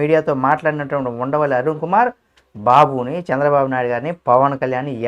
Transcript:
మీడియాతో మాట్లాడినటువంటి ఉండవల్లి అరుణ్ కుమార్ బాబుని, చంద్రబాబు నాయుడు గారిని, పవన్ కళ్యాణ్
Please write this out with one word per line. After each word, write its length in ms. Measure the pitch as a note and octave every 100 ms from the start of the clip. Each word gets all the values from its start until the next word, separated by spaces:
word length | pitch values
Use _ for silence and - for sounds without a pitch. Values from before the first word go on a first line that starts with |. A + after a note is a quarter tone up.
మీడియాతో 340 | D3+ D#3 D#3 C3+ C3
మాట్లాడినటువంటి 600 | D#3 D#3 D3+ C#3+ C#3+ B2+ A#2 C3
ఉండవల్లి 320 | D3+ D3 B2+
అరుణ్ 220 | C#3+ D3+ E3
కుమార్ 260 | G3+ B3 - _ _ _ G#2 A2+
బాబుని, 480 | C3+ D3+ C3 B2 F3 F3
చంద్రబాబు 380 | C3+ D3 C#3+ C3+
నాయుడు 180 | C3 B2
గారిని, 180 | A#2+ D3+ F3 C#3
పవన్ 260 | B2 C#3 C3+
కళ్యాణ్ 300 | B2+ B2+ C#3+ A#2